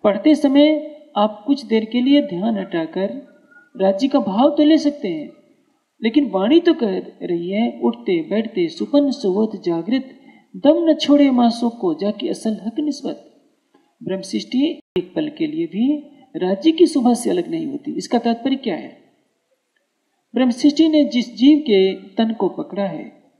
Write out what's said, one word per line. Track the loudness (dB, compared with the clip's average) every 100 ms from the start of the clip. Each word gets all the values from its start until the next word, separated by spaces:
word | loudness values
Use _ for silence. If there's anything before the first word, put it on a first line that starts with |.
पढ़ते | 0 2 2
समय | 4 4 6 4 2 -4 -16 -10 -2
आप | -2 -2 -4
कुछ | -4
देर | 0 -2
के | 0 -2
लिए | 2 2
ध्यान | 2 -4 -4 -4
हटाकर | -4 -6 -6 -4 -4 -6 -16 _ _ _ _ -2
राज्य | 0 2 0
का | 0
भाव | 0 2 2
तो | 4
ले | 4 4
सकते | 2 -4 -8
हैं, | -8 -10 -18 _ _ _ _ _ _
लेकिन | 0 0 0
वाणी | 0 4 4
तो | 4
कह | 0 -2 -4 -8 -14
रही | -6 -4 -2
है, | -2 -2 0
"उठते | -2 -2 -2 -2 0
बैठते | -4 -2 -2 -4
सुपन | -4 0 2 2
सोवत | -2 -2 0 -2 -4
जागृत, | -4 -4 -2 -4 -6 -20 -20 _ _ 0
दम | 2 2 2
न |
छोड़े | 0 2 4 4
मासूक | 4 0 0 -4 -2
को | -4
जाकी | -2 -4 -4 -8
असल | -6 -6 -6 -8
हक | -6
निस्बत।" | -6 -6 -10 -12 -18 _ _ _ _ _ _ _
ब्रह्म | -8 -8
सृष्टि | -6 -8 -4 -2 -2 -4 _ -6
एक | -4 -6
पल | -6
के | -4 -6
लिए | -4 -6
भी | -2 0 -2 -6 -20 _ -6
राज्य | -4 2 2
की | 4 4
शोभा | 4 2
से | 0 0
अलग | -2 -4
नहीं | -6 -6
होती। | -8 -8
इसका | -8 -2 -2
तात्पर्य | 0 -2 -2 -4
क्या | -4
है? | -8 -10 -20 _ _ _ _ _ _ _ _ _ _ _ _ _
ब्रह्म | 0 0
सृष्टि | 4 2 4 4
ने | 4
जिस | 2 0 -4 2
जीव | 4 6
के | 4 4 2
तन | 0 -8 -2 -2
को | 0 -4
पकड़ा | -4 -10 -6
है | -6 -6 -14 _ _